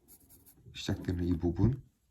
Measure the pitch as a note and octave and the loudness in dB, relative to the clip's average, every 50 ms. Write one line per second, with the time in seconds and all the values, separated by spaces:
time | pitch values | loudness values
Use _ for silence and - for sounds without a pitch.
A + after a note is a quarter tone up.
0 | _ - - - - - - - _ - - - - - - - - - G2+ - | _ -20 -20 -20 -20 -20 -20 -20 _ -20 -20 -20 -20 -18 -16 -8 -6 -4 -4 -4
1 | - - F#2 F2 F2 E2+ F2+ D#2+ F2 E2+ E2+ F2 G2 A2+ C3+ - - - _ _ | -4 -4 -2 0 0 0 0 0 0 0 2 4 4 4 4 0 -6 -14 _ _
2 | _ _ | _ _